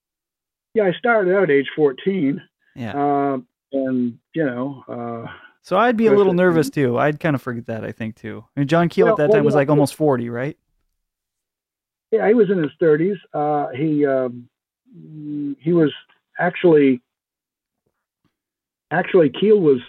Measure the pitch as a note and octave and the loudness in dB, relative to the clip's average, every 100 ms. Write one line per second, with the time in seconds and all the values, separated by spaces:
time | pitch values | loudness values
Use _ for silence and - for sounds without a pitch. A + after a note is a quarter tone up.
0 | _ _ _ _ _ _ _ A3 G3+ E3 | _ _ _ _ _ _ _ -2 -2 0
1 | A#3+ A3+ F#3 G3 F3 C#3 C3+ - D3 C3 | 0 0 2 0 2 2 0 0 0 0
2 | F#3+ G3 C#3 C#3+ - _ _ - A#2 C#3 | -4 -2 -2 -4 -10 _ _ -12 -8 -4
3 | C#3+ C#3+ C#3+ C3+ B2 _ _ C#3 C3+ B2+ | -2 0 -2 -4 -8 _ _ -6 -4 -2
4 | B2 A#2 _ D#3+ D3+ A#2+ C3+ C3+ - A#2+ | -4 -8 _ -6 -4 -4 -8 -10 -14 -12
5 | A#2 A#2 A2+ - - _ - F#3 A#3+ A3+ | -10 -12 -14 -18 -20 _ -4 0 0 2
6 | A3 G3+ F#3+ F3 F#3 E3 C#3 D3+ C3+ A#2+ | 2 4 4 4 4 2 0 0 0 0
7 | C#3 D3+ E3+ C#3 - A#2 A2+ A2 G#2+ A2 | -2 -2 -2 -4 -4 -10 -10 -10 -10 -10
8 | A2 - A2 G#2 - - C#3 E3 E3+ F#3+ | -12 -10 -14 -14 -10 -6 0 2 2 2
9 | A3+ F#3+ D3+ G#3+ G#3+ D3 C#3 D3 C#3+ - | 2 2 2 2 2 2 2 2 2 0
10 | D3+ B2+ A#2 A#2+ C3+ - _ _ _ _ | 0 0 -2 -6 -8 -10 _ _ _ _
11 | _ _ _ _ _ _ _ _ _ _ | _ _ _ _ _ _ _ _ _ _
12 | _ A3+ F#3+ A#3+ F#3 G3 D3 - E3+ D3+ | _ -2 2 2 2 0 -4 0 2 2
13 | F3+ G3+ _ D3+ D3 D3 C#3+ B2+ D#3+ D3+ | 0 -4 _ -6 -2 -2 -4 -6 -4 0
14 | D3 C3+ B2+ B2 A#2+ _ _ _ B3 F#3+ | 0 0 -4 -8 -18 _ _ _ _ -20
15 | D#3 D#3 D3+ D3 C#3+ C3+ C#3 F3 D3+ - | -20 -18 -12 -8 -8 -6 -2 2 2 -2
16 | - _ _ - E3+ E3+ F3+ D#3 C#3 B2 | -16 _ _ -6 -6 0 4 4 4 2
17 | _ _ _ _ _ _ _ _ _ _ | _ _ _ _ _ _ _ _ _ _
18 | _ _ _ _ _ _ _ _ - D#3 | _ _ _ _ _ _ _ _ -8 -6
19 | F3+ F#3 D3+ B2 G3+ G#3+ D#3+ C3 | 0 2 2 2 2 4 4 2